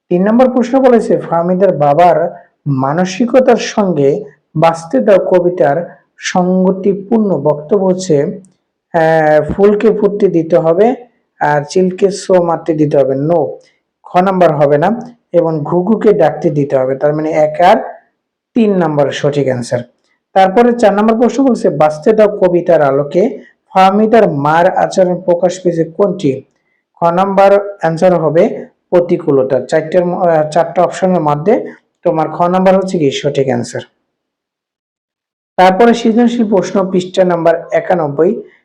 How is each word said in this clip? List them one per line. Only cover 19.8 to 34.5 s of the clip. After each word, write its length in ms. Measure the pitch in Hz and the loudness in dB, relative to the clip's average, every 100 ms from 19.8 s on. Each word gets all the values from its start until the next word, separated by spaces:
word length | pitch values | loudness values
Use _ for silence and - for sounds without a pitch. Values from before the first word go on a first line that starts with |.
| - _ _ _ _ | -8 _ _ _ _
তারপরে 400 | 190 190 240 240 | 0 2 2 2
চার 200 | 233 208 | 2 2
নাম্বার 240 | 196 220 226 | 2 0 2
প্রশ্ন 260 | 240 269 | 0 0
বলছে, 260 | 269 220 185 | 0 0 -2
"বাঁচতে 440 | 147 151 151 240 | 0 0 0 0
দাও 240 | 214 208 - | 2 2 2
কবিতার 440 | 180 175 170 160 | 0 2 2 2
আলোকে 580 | 139 139 143 175 233 - - _ _ | 2 0 -2 -2 -2 -4 -16 _ _
ফাহমিদার 580 | 190 190 202 220 226 190 | 2 2 4 2 4 2
মার 460 | 143 147 160 185 185 | 0 0 2 0 0
আচরণ 440 | 165 196 180 175 | -2 0 0 -2
প্রকাশ 400 | - 175 180 - | -2 0 -2 -2
পেয়েছে 220 | 175 165 | -4 -2
কোনটি?" 580 | 160 - 202 - 143 131 - _ _ _ _ | -4 -2 -4 -2 -4 -4 -10 _ _ _ _
খ 100 | _ | _
নাম্বার 760 | 170 175 196 196 196 202 202 - | -2 0 0 2 4 2 0 -6
অ্যান্সার 340 | 165 165 185 | -4 0 0
হবে 520 | 170 156 160 226 - - _ _ | 2 0 2 0 -2 -14 _ _
প্রতিকূলতা। 760 | 175 175 170 - 139 - 131 131 | -2 0 -2 0 0 0 -2 -2
চারটার 400 | 160 156 180 175 | -4 -2 -2 -2
ম-, 140 | 180 | -2
আহ, 300 | 175 156 151 | 0 0 0
চারটা 340 | 175 165 - | -2 -2 0
অপশনের 380 | 175 - 185 180 | -2 -2 -2 0
মধ্যে 440 | 151 147 180 269 - - _ _ | 0 -2 0 -2 -2 -16 _ _
তোমার 280 | 175 156 151 | -4 -2 -4
খ 100 | - | -2
নাম্বার 360 | 175 185 190 190 | 0 2 2 2
হচ্ছে 220 | 185 175 | 0 -2
কি 120 | 139 | -2
সঠিক 360 | 127 143 139 131 | -2 -4 -2 -2
অ্যান্সার। 340 | 120 113 113 - _ _ _ _ _ _ | -4 -6 -12 -14 _ _ _ _ _ _